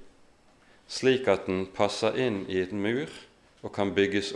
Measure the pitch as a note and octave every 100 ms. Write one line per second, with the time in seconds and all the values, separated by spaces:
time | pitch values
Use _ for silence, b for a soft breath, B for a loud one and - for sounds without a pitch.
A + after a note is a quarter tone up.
0 | - - - _ _ _ b b b -
1 | C3 B2+ G2+ F#2+ - F#2 F#2+ - G2+ -
2 | A2 G#2 B2+ G2 F#2 F#2 F#2 G#2 G2+ B2
3 | D#3+ - - _ _ _ G#2 - G2 G2
4 | G2 G2+ -